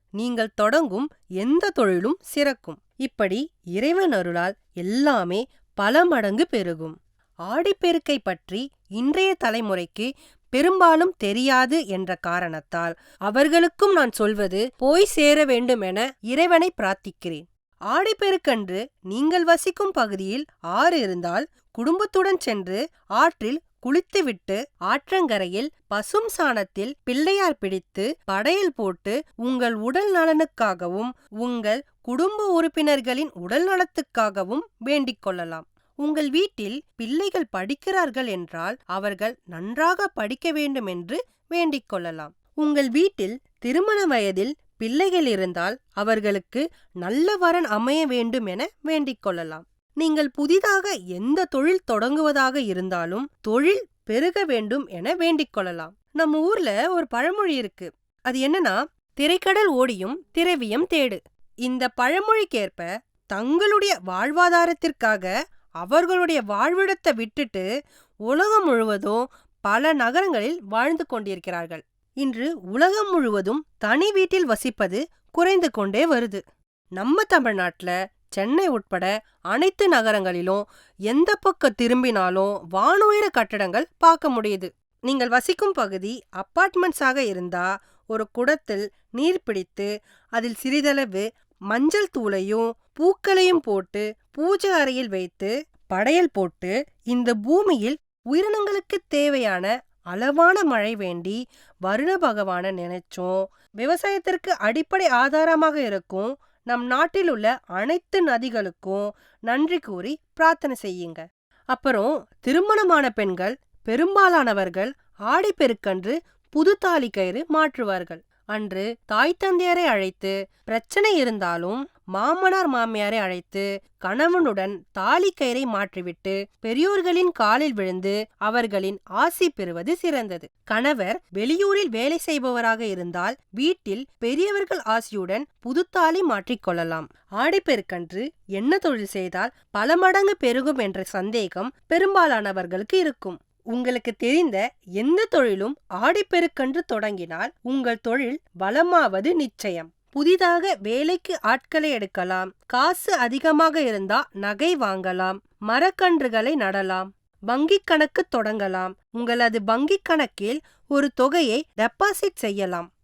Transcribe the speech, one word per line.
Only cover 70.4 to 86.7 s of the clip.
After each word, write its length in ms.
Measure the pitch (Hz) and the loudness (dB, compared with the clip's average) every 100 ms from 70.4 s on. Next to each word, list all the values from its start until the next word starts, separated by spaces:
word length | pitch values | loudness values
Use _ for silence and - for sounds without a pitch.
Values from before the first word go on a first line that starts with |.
| 214 339 | -2 -4
வாழ்ந்து 440 | 202 220 262 330 320 | -4 -2 0 0 -4
கொண்டிருக்கிறார்கள். 800 | 240 202 185 180 175 165 165 - _ _ | -6 -6 -8 -8 -8 -8 -12 -18 _ _
இன்று 480 | - 277 226 269 330 | -4 -2 -2 -4 -4
உலகம் 500 | 180 214 339 415 415 | -6 2 2 2 2
முழுவதும் 540 | 370 254 202 185 269 311 _ | 2 2 0 0 -4 -6 _
தனி 340 | 214 254 392 | 0 2 2
வீட்டில் 360 | 403 370 381 320 | 2 2 2 2
வசிப்பது 560 | 214 254 - 196 190 311 _ _ | 0 -2 -2 -2 -2 -6 _ _
குறைந்து 400 | - 349 381 330 | 0 4 4 2
கொண்டே 400 | 226 196 202 330 | 0 -2 2 2
வருது. 280 | 262 233 190 - _ _ _ _ | 2 0 -6 -12 _ _ _ _
நம்ம 360 | 185 220 339 | -6 0 0
தமிழ்நாட்டுல 840 | 427 349 240 202 180 - 180 180 190 _ _ | 4 4 4 0 -2 -2 -4 -4 -4 _ _
சென்னை 380 | - 202 294 381 | -4 0 2 2
உட்பட 540 | 247 - 185 180 208 - _ | 0 -4 -4 -2 -4 -6 _
அனைத்து 480 | 175 220 359 370 403 | -4 0 2 2 4
நகரங்களிலும் 760 | 294 220 214 185 180 185 196 208 _ _ - | 4 4 2 0 -2 -2 -2 -4 _ _ -8
எந்த 400 | 202 254 370 403 | -2 2 2 2
பக்கம் 380 | 392 - 285 | 0 2 0
திரும்பினாலும் 920 | 208 233 247 254 214 185 185 196 202 170 | 2 2 2 2 2 2 2 0 -2 -4
வானுயர 580 | 190 233 381 427 415 415 | 0 4 6 6 4 2
கட்டடங்கள் 560 | 262 220 214 190 196 330 _ | 0 0 -2 -2 -2 -4 _
பார்க்க 320 | 330 330 302 | 6 6 2
முடியுது. 400 | 240 214 196 180 - _ _ | -2 -2 -4 -6 -14 _ _
நீங்கள் 280 | 240 269 240 | -4 -2 2
வசிக்கும் 440 | 240 - 370 403 | 2 0 0 0
பகுதி 500 | 370 214 190 190 247 - - | 0 -2 -4 -8 -10 -12 -12
அபார்ட்மெண்ட்ஸாக 800 | 196 - 381 | -6 0 0